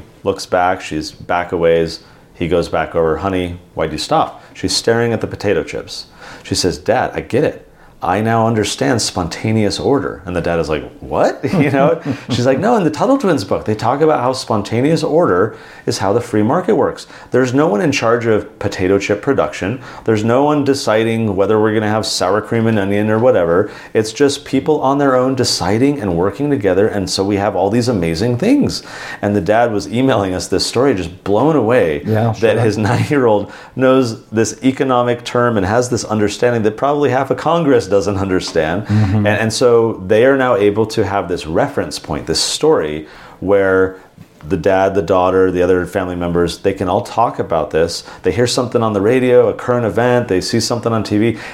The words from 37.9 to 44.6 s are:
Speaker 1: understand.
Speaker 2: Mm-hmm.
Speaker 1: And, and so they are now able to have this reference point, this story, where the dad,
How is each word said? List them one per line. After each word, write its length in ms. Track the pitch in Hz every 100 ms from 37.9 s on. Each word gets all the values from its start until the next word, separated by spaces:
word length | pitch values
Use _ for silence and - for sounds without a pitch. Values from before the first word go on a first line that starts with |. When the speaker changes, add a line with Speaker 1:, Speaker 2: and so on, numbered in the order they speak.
| 98 98 98
Speaker 1:
understand. 680 | 98 92 - 82 78 90 107
Speaker 2:
Mm-hmm. 400 | 107 98 107 104
Speaker 1:
And, 20 |
and 240 | 104 110
so 420 | - 123 117 113
they 300 | 101 92 107 131
are 100 | 139
now 180 | 127 104
able 300 | 104 104 110
to 180 | -
have 240 | 98 98 87
this 200 | 82 78
reference 500 | 85 139 - 78 -
point, 300 | - 73 62
this 120 | 80
story, 680 | - - 151 139 78 76 78 - - -
where 600 | 92 101 98 95 95 - - - - - 78
the 100 |
dad, 360 | 95